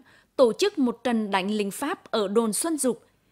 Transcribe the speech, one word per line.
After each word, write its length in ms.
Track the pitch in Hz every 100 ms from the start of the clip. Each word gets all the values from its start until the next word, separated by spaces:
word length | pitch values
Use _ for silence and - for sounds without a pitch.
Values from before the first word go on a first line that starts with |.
| - - _ -
tổ 180 | 247
chức 240 | 214 403 403
một 220 | 247 226
trận 280 | - 233 214
đánh 200 | 196 185
lính 200 | 214 202
Pháp 400 | 185 285 370 -
ở 160 | 226 196
đồn 260 | 202 233
Xuân 240 | 202 330 311
Dục, 260 | 254 220 - _ _